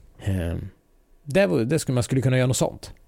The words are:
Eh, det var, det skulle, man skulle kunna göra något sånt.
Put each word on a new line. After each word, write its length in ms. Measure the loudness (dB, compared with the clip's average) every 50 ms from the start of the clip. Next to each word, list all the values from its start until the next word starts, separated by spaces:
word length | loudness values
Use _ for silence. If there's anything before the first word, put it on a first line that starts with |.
| -20 -20 -20 -8
Eh, 380 | -4 -2 -2 -2 -2 -2 -4 -6 -8 -10 -14 _ _ _ _ _ _ _ -20 _ _
det 240 | -2 2 2 2
var, 120 | 4 2 0
det 200 | 0 0 0 -2
skulle, 140 | 0 0 0
man 100 | 0 0
skulle 180 | 2 0 0
kunna 160 | 2 2 2
göra 100 | 4 2
något 100 | 2 2
sånt. 360 | 0 0 -2 -4 -10 -16 -20 -20 -20 -20